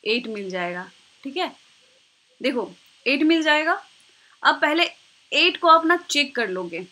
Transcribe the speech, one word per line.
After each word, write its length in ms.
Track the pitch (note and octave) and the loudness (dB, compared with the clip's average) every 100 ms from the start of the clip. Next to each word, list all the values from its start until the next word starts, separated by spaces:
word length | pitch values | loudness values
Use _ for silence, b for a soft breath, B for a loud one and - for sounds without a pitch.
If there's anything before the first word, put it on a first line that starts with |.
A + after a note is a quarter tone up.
एट 240 | - A#3 A#3+ | -2 -4 -4
मिल 220 | G#3+ G3 | -10 -8
जाएगा, 400 | F#3 F3 F3 F#3 _ _ _ | -6 -6 -8 -14 _ _ _
ठीक 140 | C#4 D4 | -12 -8
है। 140 | E4+ - _ _ _ _ _ _ _ _ | -8 -10 _ _ _ _ _ _ _ _
देखो 280 | - A#3+ F#3+ - _ _ - | -4 -4 -8 -12 _ _ -4
एट 180 | C#4+ | 2
मिल 200 | D#4 E4 | 2 2
जाएगा। 380 | D#4 D4+ D#4 G4 - _ b b b b | 2 0 0 -4 -6 _ b b b b
अब 180 | - D4 | 0 2
पहले 280 | D4+ D#4 E4+ - _ _ _ | 0 2 -2 -4 _ _ _
एट 260 | C#4 E4+ - | 0 0 2
को 100 | E4+ | 6
आप 180 | E4 D#4+ | 6 6
ना 100 | F4 | 0
check 340 | - C#4+ C#4+ B3+ | 0 -2 -2 -2
कर 140 | G#3+ | -4
लोगे। 360 | F#3 F3 E3+ F#3 | -4 -8 -10 -14